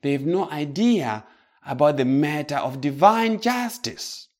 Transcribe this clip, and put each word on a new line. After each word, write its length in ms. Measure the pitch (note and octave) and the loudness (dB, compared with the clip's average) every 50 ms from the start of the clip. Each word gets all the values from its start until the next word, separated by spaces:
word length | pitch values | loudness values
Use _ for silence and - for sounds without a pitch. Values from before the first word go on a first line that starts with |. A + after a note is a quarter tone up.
| - | -2
they 80 | C#3 | -2
have 160 | C#3+ C#3 C3+ | -2 -2 -2
no 240 | D#3 F3 F#3+ F#3+ - | -2 0 -2 -2 -4
idea 720 | D3+ D3+ D3 D3 C#3 D#3 A3 A#3+ A#3+ G3 C#3 A#2 G#2+ G#2+ G#2+ - - _ _ _ _ _ _ | -4 -6 -6 -6 -2 0 2 2 2 2 0 -2 -6 -6 -8 -14 -20 _ _ _ _ _ _
about 320 | C#3 C#3+ B2+ D3 D3 D3 | -8 0 2 4 4 4
the 80 | C3+ C3 | 2 2
matter 520 | B2+ C3+ C#3 D3 D3 D3+ D3+ D3 D3 D3 | 2 4 2 2 0 -2 -4 -6 -4 -4
of 240 | C#3 - C3+ C3 C3+ | -4 -4 -4 -6 -4
divine 600 | C3 C#3+ C#3 C#3 E3 G3+ A3 A3+ A3+ A3+ A3 G#3+ | -4 -4 0 6 6 6 6 6 0 0 -2 0
justice. 880 | A3 A#3 B3 B3 B3 A#3+ A#3 - - - - - - - - - - _ _ | -2 -2 -2 -2 -4 -6 -8 -8 -10 -10 -10 -10 -14 -14 -14 -16 -18 _ _